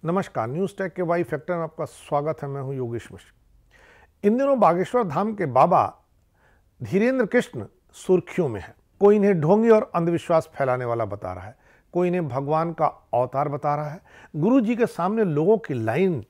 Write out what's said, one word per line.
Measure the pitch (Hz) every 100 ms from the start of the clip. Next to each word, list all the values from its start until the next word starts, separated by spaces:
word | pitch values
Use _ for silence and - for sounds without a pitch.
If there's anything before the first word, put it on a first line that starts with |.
| 160
नमस्कार, | 185 - 131 113
न्यूज़ | 147 190 -
टेक | 190
के | -
वाई | 170 170
फैक्टर | 170 151 - 170
में |
आपका | 160 - 151
स्वागत | - - 147 147 151
है। | 139
मैं | 139
हूं | 131
योगेश | 135 123 117 -
मिश्र। | 92 - _ _ _ _ _ - - _ _ 202
इन | 240
दिनों | 277 269
बागेश्वर | 185 175 180 247
धाम | 208 143 208
के | 202 165
बाबा | 123 170 - 107 - _ _ _ _ _ _ _ _
धीरेंद्र | 107 180 233 262 220
कृष्ण | 247 - 131 98 _ _
सुर्खियों | - - 180 - - 156
में | 104
हैं। | - - _ _
कोई | 202 214
इन्हें | 202 180
ढोंगी | 151 208 226
और | 220 - 175
अंधविश्वास | 170 170 - 165 - -
फैलाने | 135 127 123
वाला | 117 107
बता | 101 92
रहा | 90 95
है, | - _ _ _
कोई | 175 180
इन्हें | 180 156
भगवान | 123 139 156 170
का | 165 151 - _
अवतार | 117 127 135 147
बता | 143 147 147
रहा | 147
है। | 165 _ - - 156
गुरु | 180 269
जी | 214 233
के | 233
सामने | - 175 226
लोगों | 202 147 165 220
की | -
लाइन | 131 113 127 190 151